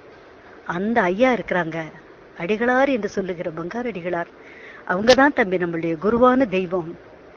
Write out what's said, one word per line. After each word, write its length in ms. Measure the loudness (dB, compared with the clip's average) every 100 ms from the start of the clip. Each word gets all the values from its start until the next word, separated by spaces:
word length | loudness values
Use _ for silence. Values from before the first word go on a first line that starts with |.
| -20 -20 -20 -20 -20 -14 -10
அந்த 340 | -6 -2 2
ஐயா 320 | 2 2 2
இருக்கிறாங்க, 460 | 2 0 -2 -2 -6 -10 -14 -20 -20 -20 -10
அடிகளார் 500 | -4 -2 0 2 2
என்று 200 | 0 -2
சொல்லுகிற 420 | -4 -6 -6 -8
பங்காரு 400 | -8 -8 -8 -8
அடிகளார், 400 | -8 -6 -6 -6 -12 -20 -20 -20 -14
அவங்க 300 | -6 2 4
தான் 240 | 6 6 4
தம்பி 160 | 0 0
நம்மளுடைய 400 | -2 -4 -4 -2
குருவான 460 | 0 4 4 4 2
தெய்வம். 420 | 0 -2 -4 -6 -12 -20 -20 -20